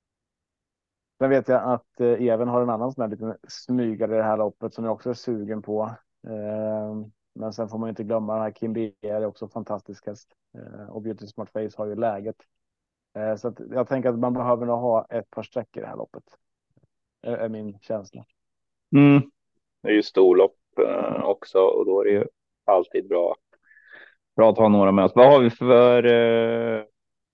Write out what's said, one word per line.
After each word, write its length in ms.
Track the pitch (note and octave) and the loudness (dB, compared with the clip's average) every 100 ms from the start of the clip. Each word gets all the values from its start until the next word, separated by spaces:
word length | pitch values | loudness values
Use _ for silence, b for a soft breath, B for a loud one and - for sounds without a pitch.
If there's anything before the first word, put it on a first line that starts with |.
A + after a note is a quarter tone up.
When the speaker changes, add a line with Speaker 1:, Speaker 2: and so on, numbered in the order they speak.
| _ _ _ _ _ _ _ _ _ _ _ - | _ _ _ _ _ _ _ _ _ _ _ -6
Speaker 1:
sen 100 | C3+ | 0
vet 180 | C3+ A#2+ | 0 2
jag 260 | B2+ A2 | 0 0
att, 260 | B2 - - | -4 -6 -4
eh, 80 | A#2+ | 0
Even 400 | A#2 B2 A2+ A#2+ | 0 0 0 0
har 140 | B2 | -2
en 80 | B2 | -2
annan 220 | A2 B2 | -4 -6
sån 100 | C3 | -6
här 80 | A2+ | -8
liten 280 | G#2 A2 G#2+ - | -8 -10 -12 -16
smygare 680 | - - B2+ A#2 G#2 A2 | -16 -6 -4 -4 -4 -4
i 40 | A2 | -2
det 60 | |
här 140 | A2 G#2+ | -2 -2
loppet 360 | G#2 - A2+ | -4 -6 -12
som 120 | - A2+ | -8 -8
jag 80 | |
också 160 | A2 B2+ | -6 -8
är 40 | |
sugen 480 | A#2+ - A2+ G2+ G#2+ | -8 -8 -8 -8 -10
på. 220 | G#2 G#2+ A2 A#2 _ _ - | -6 -6 -6 -10 _ _ -16
Eh, 680 | G#2+ G#2 G#2+ G#2+ G#2+ G#2+ G#2+ G#2+ _ _ - | -12 -10 -8 -6 -6 -8 -12 -14 _ _ -14
men 180 | A2 | -12
sen 160 | A2 A2 | -10 -10
får 80 | A2 | -8
man 100 | A2+ | -10
ju 20 | |
inte 140 | A2 | -10
glömma 300 | G#2 A2+ G#2+ | -6 -6 -4
den 80 | A2 | -6
här 80 | A2 | -6
Kim 220 | G#2 A2+ | -8 -8
B 180 | A2 A2 - | -6 -8 -10
är 240 | G#2+ G#2+ G#2+ | -8 -6 -6
också 220 | G2+ G#2 | -8 -14
fantastisk 580 | - G#2+ G#2 - G2 - | -12 -10 -12 -12 -18 -16
häst. 240 | G#2 _ _ _ A#2+ | -16 _ _ _ -20
Eh, 320 | A#2 G#2+ G#2 | -20 -20 -18
och 120 | A2 | -14
Beauty 260 | G#2+ G#2 G#2 | -12 -12 -14
Smart 220 | - G#2+ | -16 -12
Face 200 | - G#2+ - | -10 -10 -8
har 80 | G#2+ | -10
ju 100 | G#2 | -6
läget. 400 | A#2 G2+ G#2 A2 _ _ _ _ _ _ _ | -4 -4 -10 -14 _ _ _ _ _ _ _
Eh, 220 | - G#2+ G#2+ | -10 -6 -6
så 120 | B2 | -8
att 120 | A2 A2+ | -10 -8
jag 160 | A#2+ A#2+ | -6 -4
tänker 220 | C3+ B2+ | -4 -2
att 100 | A#2 | -2
man 140 | B2 | -2
behöver 320 | B2 B2 A#2+ A#2+ | -2 -2 -2 -2
nog 140 | A#2+ | -4
ha 260 | B2 A2+ - | 0 -2 -2
ett 200 | A#2 G#2 | -8 -10
par 140 | - | -12
streck 340 | G#2+ - G#2+ - | -12 -10 -10 -12
i 20 | |
det 80 | G#2+ | -14
här 80 | G#2+ | -14
loppet. 260 | - - - _ _ _ _ _ _ _ _ _ | -14 -16 -20 _ _ _ _ _ _ _ _ _
Är, 160 | A2+ A#2 | -10 -8
är 120 | A2+ | -8
min 300 | A2 G#2+ G2+ | -8 -12 -14
känsla. 460 | - A2 G2 A#2+ A#2 _ _ _ _ _ _ C#3 | -10 -10 -10 -20 -20 _ _ _ _ _ _ 6
Speaker 2:
Mm. 260 | C#3+ C#3+ C#3 _ _ _ _ _ | 6 6 2 _ _ _ _ _
Det 60 | G#2+ | 0
är 40 | |
ju 100 | G#2+ | 0
storlopp, 540 | - - F#2 F2+ F#2+ - _ - - | 2 4 6 8 4 2 _ -2 -2
eh, 360 | - - - | -2 -4 -4
också, 360 | - G2+ - F#2+ | -2 -4 -2 2
och 260 | F#2+ - G2+ | 4 2 0
då 160 | F#2+ | 0
är 40 | G#2 | 2
det 60 | |
ju 140 | G2+ - - _ _ - | 0 -2 -8 _ _ 0
alltid 420 | F#2+ F2 F#2+ F#2+ | 0 0 -4 -4
bra, 280 | F2+ F2 - _ _ b b b b b b _ - | -2 -2 -4 _ _ b b b b b b _ 4
bra 140 | A2 | 4
att 80 | G2 | 6
ha 100 | A2 | 4
några 240 | G#2 G2 | 4 4
med 140 | G2 F#2+ | 4 4
oss. 60 | - | 8
Vad 160 | B2+ | 8
har 80 | C#3+ | 8
vi 100 | A#2+ | 6
för, 540 | - B2 A#2+ B2 B2 A#2+ | 0 4 6 6 6 4
eh, 800 | A#2 A#2 A#2 A2+ A#2 A#2 A2 G#2+ _ _ _ _ | 4 4 2 0 -2 -4 -6 -8 _ _ _ _